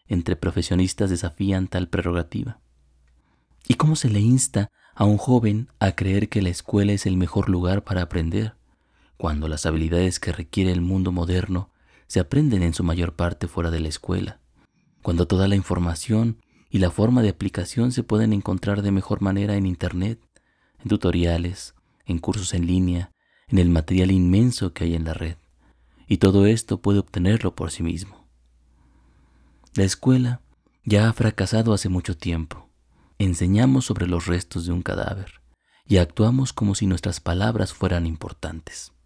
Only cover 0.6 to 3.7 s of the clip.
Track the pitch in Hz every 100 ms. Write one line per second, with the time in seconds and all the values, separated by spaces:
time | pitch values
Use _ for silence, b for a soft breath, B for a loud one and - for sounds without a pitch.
0.6 | 82 90 92 - 98 87 87 - 98 95
1.6 | 92 92 90 90 87 87 82 - - -
2.6 | _ _ _ _ _ _ _ _ _ _
3.6 | -